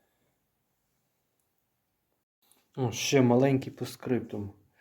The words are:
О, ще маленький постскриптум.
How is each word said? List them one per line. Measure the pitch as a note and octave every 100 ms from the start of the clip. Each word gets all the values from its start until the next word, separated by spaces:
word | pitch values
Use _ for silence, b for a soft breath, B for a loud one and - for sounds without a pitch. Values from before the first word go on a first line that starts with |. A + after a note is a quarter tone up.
| _ _ _ _ _ _ _ _ _ _ _ _ _ _ _ _ _ _ _ _ _ _ _ _ _ _ _ -
О, | B2
ще | - - C#3+
маленький | B2 B2 C#3 C3+ -
постскриптум. | - B2+ - - A#2+ G#2 G#2+ G2+ - _ b